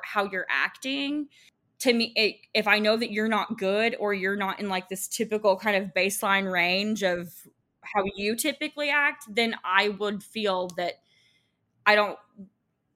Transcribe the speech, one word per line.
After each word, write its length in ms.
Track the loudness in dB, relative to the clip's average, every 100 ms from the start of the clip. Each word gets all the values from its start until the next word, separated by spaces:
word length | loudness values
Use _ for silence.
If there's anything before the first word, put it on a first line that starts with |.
| -4
how 200 | -2 -2
you're 220 | -2 -2
acting, 800 | 0 0 -4 -6 -4 -2 -4 -6 _ -20 _ _ -4
to 120 | 2
me, 220 | 2 2 0
it, 200 | 0 0 _
if 140 | 0 4
I 120 | 4
know 160 | 4 2
that 160 | 0
you're 160 | -2 0
not 300 | 0 -2 -2
good 380 | 0 2 0 0
or 140 | -2
you're 240 | 0 -2 -2
not 220 | -2 -4
in, 100 | -4
like, 180 | -4 -6
this 200 | -8 -6
typical 500 | -4 -2 0 2 2
kind 180 | 2 0
of 140 | 0
baseline 560 | 0 0 0 2 2 2
range 540 | 0 2 2 0 0
of 300 | 0 -2 -6 -14 -20 _ _ _
how 220 | -6 -2 -2 -2
you 200 | -4 -2
typically 520 | -2 -2 -6 -4 -2
act, 360 | 2 0 -2 -8
then 280 | -2 -2 -2 0
I 240 | 2 2
would 340 | 0 -4 -4
feel 460 | -8 -4 -2 0 -2 -4
that 240 | -4 -4 _ _ _ _ _ _ _ _ 6
I 100 | 6
don't, 220 | 4 -2 -14 -20 -20 _ _ _ _